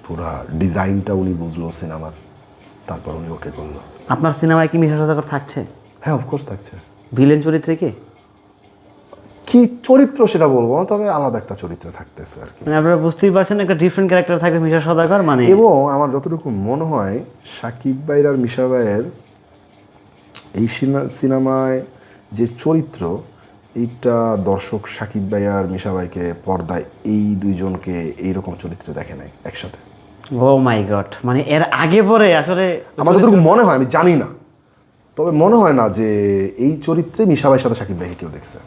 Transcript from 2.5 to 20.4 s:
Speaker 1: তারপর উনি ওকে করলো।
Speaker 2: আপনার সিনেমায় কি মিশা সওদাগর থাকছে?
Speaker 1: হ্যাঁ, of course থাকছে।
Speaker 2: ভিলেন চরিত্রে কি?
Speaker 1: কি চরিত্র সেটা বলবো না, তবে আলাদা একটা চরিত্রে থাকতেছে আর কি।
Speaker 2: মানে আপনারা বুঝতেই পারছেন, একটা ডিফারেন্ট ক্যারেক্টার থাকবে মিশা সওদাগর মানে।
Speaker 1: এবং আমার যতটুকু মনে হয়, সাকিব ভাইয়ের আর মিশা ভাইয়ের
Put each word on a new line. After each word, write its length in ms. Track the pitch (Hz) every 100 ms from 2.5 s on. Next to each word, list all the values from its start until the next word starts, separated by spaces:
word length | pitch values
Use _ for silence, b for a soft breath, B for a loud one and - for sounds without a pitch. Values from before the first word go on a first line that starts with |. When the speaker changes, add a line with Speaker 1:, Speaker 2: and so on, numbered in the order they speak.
| - - - -
Speaker 1:
তারপর 240 | 80 -
উনি 180 | 80 82
ওকে 220 | 80 - 73
করলো। 240 | 76 71 - - -
Speaker 2:
আপনার 220 | 127 160
সিনেমায় 360 | 147 165 160 156
কি 100 | 165
মিশা 200 | 160 151
সওদাগর 240 | 156 147
থাকছে? 440 | 147 139 139 143 101 - - _
Speaker 1:
হ্যাঁ, 160 | - 139
of 40 |
course 260 | - 143 -
থাকছে। 300 | 98 - 87 - _ -
Speaker 2:
ভিলেন 280 | 117 139 151
চরিত্রে 340 | 151 156 165 160
কি? 160 | 156 101 - _ _ _ _ _ _ _ _ _ _ - - - -
Speaker 1:
কি 300 | 247 240 247
চরিত্র 440 | - 262 269 269 220
সেটা 200 | 165 156
বলবো 320 | 127 117 147
না, 60 | 190
তবে 240 | 208 208
আলাদা 280 | 156 139 113
একটা 180 | 104 101
চরিত্রে 360 | 90 85 85
থাকতেছে 500 | - - - 92 -
আর 60 | -
কি। 180 | - 147
Speaker 2:
মানে 120 | 156
আপনারা 200 | 160 175
বুঝতেই 340 | 165 156 196
পারছেন, 280 | 185 185 208
একটা 140 | 185
ডিফারেন্ট 360 | 165 175 190 190
ক্যারেক্টার 300 | 180 175 170
থাকবে 200 | 170 165
মিশা 200 | 160 165
সওদাগর 420 | 156 165 165 196
মানে। 240 | 165 131 123
Speaker 1:
এবং 460 | 196 226 143 143
আমার 200 | 139 147
যতটুকু 380 | 139 160 160 151
মনে 340 | 104 101 139
হয়, 360 | 160 139 98 113 - - - -
সাকিব 460 | 117 117 135 131 151
ভাইয়ের 200 | 143 143
আর 100 | 135
মিশা 300 | 120 123 127
ভাইয়ের 360 | 127 110 104 151 - _ _ _ _ _ _ _ _ _ _ _ -